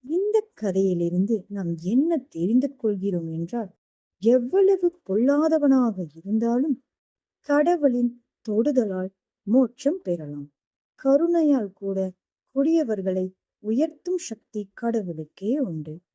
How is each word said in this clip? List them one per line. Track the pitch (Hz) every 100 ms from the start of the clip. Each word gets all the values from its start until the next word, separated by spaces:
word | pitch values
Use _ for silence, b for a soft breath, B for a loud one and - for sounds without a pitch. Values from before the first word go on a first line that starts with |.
இந்த | 254 339 403 427 415
கதையிலிருந்து | _ 208 190 190 175 170 175 202 220 -
நாம் | 202 175 165
என்ன | 170 240 320 330
தெரிந்து | - 165 175 233 269 -
கொள்கிறோம் | 220 202 196 180 165
என்றால், | 160 170 240 202 _ _ _ _ _
எவ்வளவு | 202 247 240 370 381 381 349 - -
பொல்லாதவனாக | 196 254 285 311 311 285 262 247 185 165
இருந்தாலும் | 151 190 214 233 240 311 262 _ _ _ _ _ _
கடவுளின் | - 285 302 349 285 247 247 240 _ _
தொடுதலால் | - 214 240 254 214 190 185 _ _ _
மோட்சம் | - 240 247 _ 269 370
பெறலாம். | 196 175 147 147 143 _ _ _ _ _
கருணையால் | 269 277 339 339 311 277 202
கூட | _ 196 190 190 - _ _ _
கொடியவர்களை | 269 285 330 262 208 190 185 185 _ _ _
உயர்த்தும் | 208 226 311 311 - 359
சக்தி | - 220 _ 214 196
கடவுளுக்கே | - 233 226 185 156 156 _ 196 285
உண்டு. | 233 160 151 156 _